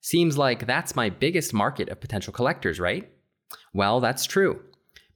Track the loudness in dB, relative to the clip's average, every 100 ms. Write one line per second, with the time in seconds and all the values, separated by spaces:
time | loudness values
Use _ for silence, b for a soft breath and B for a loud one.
0 | 0 2 2 4 2 2 0 -2 -2 -2
1 | -2 0 0 0 0 0 0 0 -6 -6
2 | -6 -6 -6 -2 0 0 -2 0 -2 -2
3 | -6 _ _ _ _ B B -2 2 2
4 | 0 -2 -2 2 2 0 -8 _ _ b
5 | b